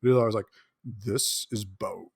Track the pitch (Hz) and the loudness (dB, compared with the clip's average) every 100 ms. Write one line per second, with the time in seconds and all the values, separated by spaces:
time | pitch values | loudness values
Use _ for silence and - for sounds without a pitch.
0 | 123 127 117 107 98 _ _ _ 127 107 | 6 6 4 0 -4 _ _ _ -14 -10
1 | 101 98 - - - 110 101 95 101 95 | -4 -2 0 -4 -6 -6 -8 -8 -10 -10
2 | - | -16